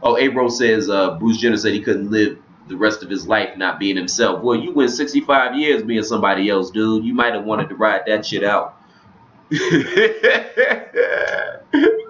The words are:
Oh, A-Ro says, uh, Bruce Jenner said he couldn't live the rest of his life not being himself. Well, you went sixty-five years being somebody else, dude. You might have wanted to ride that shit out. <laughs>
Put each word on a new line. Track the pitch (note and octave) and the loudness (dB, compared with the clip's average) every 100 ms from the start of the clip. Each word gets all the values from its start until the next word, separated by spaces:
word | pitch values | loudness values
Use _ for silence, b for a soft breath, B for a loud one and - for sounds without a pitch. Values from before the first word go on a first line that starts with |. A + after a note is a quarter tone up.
Oh, | A#2 A#2 | 2 2
A-Ro | C3+ B2 B2 | 2 2 0
says, | A#2 A#2+ A2 G2 | 2 2 2 2
uh, | G2+ F#2 E2 | 2 0 0
Bruce | A2 A2+ | 0 2
Jenner | A#2 G#2+ | 2 2
said | G#2+ | 0
he | G2+ | -2
couldn't | - G2 G2+ | 0 -2 0
live | G#2+ G#2 - _ - D2 | 2 0 0 _ -20 -14
the | F#2 | -2
rest | G#2+ G#2 | -2 -2
of | F#2 | -6
his | G2 F2 | -10 -2
life | G#2+ G2 F#2+ | -2 -2 -4
not | F#2+ F2 | -4 -2
being | G2 F#2 | -2 -2
himself. | F2+ - A2+ F2+ | -4 0 0 0
Well, | A#2 A#2 | 0 -2
you | - | -2
went | D3 B2+ | 0 0
sixty-five | A#2+ C#3+ C#3+ C#3+ C#3 B2+ C3 | 0 -2 -2 2 2 2 0
years | D3+ C3 | 0 0
being | A2 A2+ | 0 -2
somebody | G#2+ A2 G2+ F#2+ G2 | -2 0 0 2 2
else, | G2 F#2 | 0 0
dude. | A2 A2 A2 | -2 0 0
You | A2+ | -2
might | A#2+ A#2+ | 0 0
have | A2+ | 0
wanted | G#2 A2 G2+ | -4 -4 -4
to | G2 | 0
ride | G#2+ G2 F#2+ | 0 0 0
that | G#2+ G#2+ | -2 -2
shit | G#2 | -2
out. | G2 G#2 - - b b b - _ _ _ | 0 0 -2 -12 b b b -20 _ _ _
<laughs> | D3+ F#3 D#3+ B2+ F3+ A3 A3 A#3 B3 A#3 - C4+ A#3 - - - - - - - - - D4 D#4+ A4+ - | -4 0 0 0 2 0 2 0 0 -2 -2 0 0 -6 -2 0 0 -2 -4 -6 -10 -2 2 4 2 -4